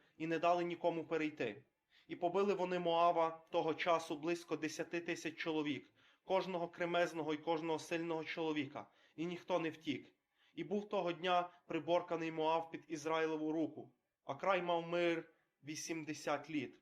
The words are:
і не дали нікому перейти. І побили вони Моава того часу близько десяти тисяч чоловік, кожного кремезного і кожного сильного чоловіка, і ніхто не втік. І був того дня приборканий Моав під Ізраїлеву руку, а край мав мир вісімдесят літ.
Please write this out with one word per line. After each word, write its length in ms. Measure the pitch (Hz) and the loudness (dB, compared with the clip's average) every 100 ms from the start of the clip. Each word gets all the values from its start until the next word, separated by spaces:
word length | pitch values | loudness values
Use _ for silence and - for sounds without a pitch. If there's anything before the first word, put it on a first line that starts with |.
| _ - | _ -6
і 80 | 160 | -2
не 120 | 165 | 2
дали 260 | 170 175 | 4 4
нікому 400 | 175 170 175 165 | 2 0 0 0
перейти. 600 | 143 160 156 151 120 104 - _ _ _ - | -2 -2 -2 -2 -4 -4 -14 _ _ _ -14
І 80 | 165 | -4
побили 380 | 170 185 202 | 0 2 2
вони 240 | 185 180 180 | 2 0 0
Моава 680 | 170 165 175 165 160 165 - | 2 6 6 6 2 -2 -4
того 240 | 170 160 | 0 0
часу 420 | 156 180 165 - 147 | 2 4 2 2 -4
близько 400 | 160 170 - 156 | -2 -2 -2 -4
десяти 440 | 151 160 160 170 | -2 -4 -4 -4
тисяч 360 | 170 165 165 156 | -4 -6 -6 -6
чоловік, 540 | 170 156 147 127 - _ _ _ | -2 0 0 -4 -8 _ _ _
кожного 440 | - 190 180 175 170 | 0 0 2 -2 -4
кремезного 680 | - 170 175 175 165 151 | -2 0 2 2 0 -2
і 40 | 151 | -2
кожного 400 | 156 160 165 156 | 0 0 0 -2
сильного 460 | - 170 170 160 | -2 -4 -2 -4
чоловіка, 640 | 156 175 160 151 135 113 101 _ _ - | -4 -2 0 0 -2 -6 -12 _ _ -6
і 100 | 170 | -6
ніхто 320 | 175 - 175 | -4 0 0
не 120 | 165 | 0
втік. 420 | - 151 123 - _ _ _ _ | -4 -6 -6 -8 _ _ _ _
І 100 | - | -10
був 240 | 156 208 208 | -4 -4 -2
того 240 | 202 175 | -2 0
дня 380 | 160 180 175 175 - - | 0 2 2 2 -6 -6
приборканий 680 | 165 147 175 175 165 165 | -4 2 2 2 -2 -2
Моав 380 | 160 156 165 165 | 0 2 2 0
під 140 | 156 - | -10 -10
Ізраїлеву 640 | 160 156 160 160 156 156 | -6 -2 0 0 0 0
руку, 400 | 160 156 123 107 _ _ _ | 0 -2 -4 -16 _ _ _
а 100 | - | -8
край 280 | 135 180 185 | -2 2 2
мав 260 | 175 170 165 | 2 0 2
мир 440 | 175 170 165 165 _ _ _ | 2 4 2 -4 _ _ _
вісімдесят 840 | 139 156 - 165 151 147 165 143 143 | -10 -8 -6 -6 -6 -4 -2 -2 -2
літ. 260 | 151 120 - | -4 -4 -8